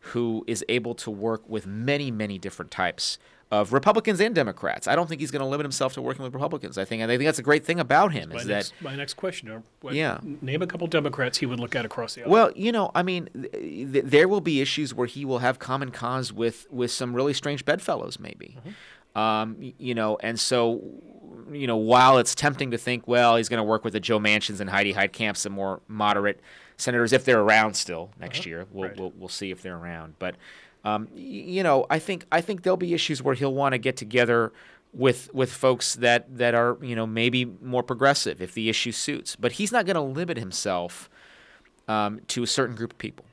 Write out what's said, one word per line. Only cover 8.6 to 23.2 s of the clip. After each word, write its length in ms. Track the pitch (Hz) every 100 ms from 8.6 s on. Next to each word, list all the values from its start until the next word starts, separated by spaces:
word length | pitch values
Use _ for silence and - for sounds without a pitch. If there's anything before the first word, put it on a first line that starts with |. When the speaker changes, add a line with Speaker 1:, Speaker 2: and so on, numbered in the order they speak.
| 98
Speaker 1:
that 120 | -
Speaker 2:
my 140 | 151 139
next 180 | 143
question, 340 | - 190 180 110
or 140 | 110 113 _
what, 140 | 131
Speaker 1:
Yeah. 240 | 139 156 -
Speaker 2:
n-, 140 | - 143
name 180 | 127 147
a 40 | 175
couple 220 | 170 170
Democrats 500 | 165 147 139 127 -
he 80 | 131
would 140 | 120
look 160 | 117 131
at 80 |
across 320 | 110 - 226 -
the 60 |
aisle. 60 | -
Speaker 1:
Well, 200 | 208 220 -
you 160 | 208
know, 180 | 233 190 -
I 80 |
mean, 240 | 180 180 160
th-, 200 | - 135 - 80 78 135
th-, 120 | 135 139
there 200 | 147 185
will 140 | 202
be 200 | 175 147
issues 320 | 135 - 147
where 140 | 127 120
he 180 | 139
will 140 | 139 127
have 220 | 127 131
common 320 | - 131 135
cause 400 | - 120 131 123
with, 340 | 101 117 110 -
with 180 | 127 120
some 240 | - 127
really 180 | 123 139
strange 320 | 143 147 143
bedfellows, 540 | - 170 - 151 - -
maybe. 380 | 80 - - 127
Speaker 2:
Mm-hmm. 600 | 131 208 - - _ 110
Speaker 1:
Um, 360 | 110 110 110 110
y-, 140 | 135 123
you 160 | 127
know, 240 | 117 107 107
and 200 | 110 113
so, 420 | - 127 117 117 - - - - - - -
you 140 | 143 135
know, 100 | 113
while 420 | 110 123 127 131
it's 160 | 113
tempting 380 | - 147 131 135
to 60 | 117
think, 280 | - 123 -
well, 300 | 120